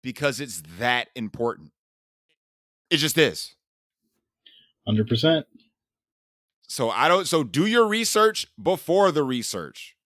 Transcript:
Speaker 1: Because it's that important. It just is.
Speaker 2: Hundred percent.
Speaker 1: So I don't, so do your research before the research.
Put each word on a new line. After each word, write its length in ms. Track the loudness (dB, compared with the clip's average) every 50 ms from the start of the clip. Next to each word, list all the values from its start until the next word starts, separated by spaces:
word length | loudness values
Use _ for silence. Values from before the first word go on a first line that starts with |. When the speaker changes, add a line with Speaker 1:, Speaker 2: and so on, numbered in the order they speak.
| -10
Speaker 1:
Because 320 | -12 -8 -2 -2 -2 -2 -2
it's 240 | -10 -10 -12 -14 -16 -16 -10 -2
that 300 | 0 0 0 0 -2 _ _
important. 560 | -10 -10 -10 -6 -4 -4 -4 -4 -6 -14 -20 _ _ _ _ _ _ _ _ _ _ _ _ _ _ _ _ _ _ _ _ _ _ _ _
It 60 | -2
just 220 | 0 0 0 2
is. 380 | 2 2 2 2 -6 -12 -14 _ _ _ _ _ _ _ _ _ _ _ _ _ _ _ _ _ _ _ -20 _ _ _ _ _ _ _
Speaker 2:
Hundred 240 | -2 0 0 0 0
percent. 360 | -2 0 2 2 2 0 -2 _ _ -20 _ _ _ _ _ _ _ _ _ _ _ _ _ _ _ _ _ _ _ _ _
Speaker 1:
So 240 | _ -6 -4 -2 -2
I 200 | 0 2 4 4
don't, 180 | 4 2 2
so 160 | 0 0 0 -2
do 220 | 0 0 0 0
your 200 | 2 4 4 4
research 640 | 2 2 -2 -2 0 2 4 4 4 2 0 -10 _ _ -4
before 500 | -2 -2 -2 -2 -2 0 2 4 4 4
the 120 | 2 0 0
research. 760 | 0 -2 -4 -4 -6 -8 -8 -10 -10 -14 -18 -20 -20 _ _ _